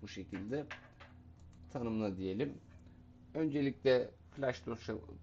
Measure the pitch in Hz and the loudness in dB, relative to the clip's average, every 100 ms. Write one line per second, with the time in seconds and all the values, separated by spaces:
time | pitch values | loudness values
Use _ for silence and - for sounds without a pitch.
0 | 104 - 92 95 101 139 - - - - | -10 -10 -6 -6 -2 -4 -4 -10 -16 -20
1 | - - - - - - - - 117 110 | -20 -20 -20 -20 -20 -18 -10 -4 0 2
2 | 107 92 95 98 113 - - - - - | 2 2 0 2 0 -2 -12 -20 -20 -20
3 | - - - 151 160 143 139 - 131 127 | -20 -20 -6 0 2 4 2 4 8 8
4 | 120 - - - 139 123 - 113 - 107 | 6 -4 -16 -2 0 0 -4 -4 -4 -6
5 | - 85 | -6 -14